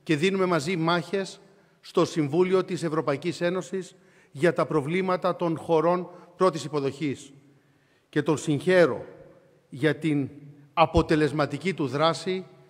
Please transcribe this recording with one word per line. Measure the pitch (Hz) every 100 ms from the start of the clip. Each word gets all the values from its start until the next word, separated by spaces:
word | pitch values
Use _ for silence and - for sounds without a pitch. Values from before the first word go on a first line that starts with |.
και | - 151
δίνουμε | 180 190 185
μαζί | 170 139 185
μάχες | 165 175 - 196 185 - - _ _ _
στο | - -
Συμβούλιο | 226 170 147 160 185 185
της | 180 175
Ευρωπαϊκής | 160 151 151 139 165 147
Ένωσης | 175 185 175 190 180 - _ _ _
για | 139 170
τα | 165 160
προβλήματα | 156 135 180 190 180 185 175
των | 175 165
χωρών | - 165 160 180 175 - - -
πρώτης | 185 165
υποδοχής. | 139 147 139 - 151 120 - - _ _ _ _ _ _ _
Και | 151
τον | 147 147
συγχαίρω | - 143 180 185 156 110 - - - - _ _ _
για | 143 151 147
την | 165 147 131 - - - -
αποτελεσματική | - 160 170 156 160 151 151 139 143 180
του | 165 143
δράση | 135 160 160 - 185 180 - _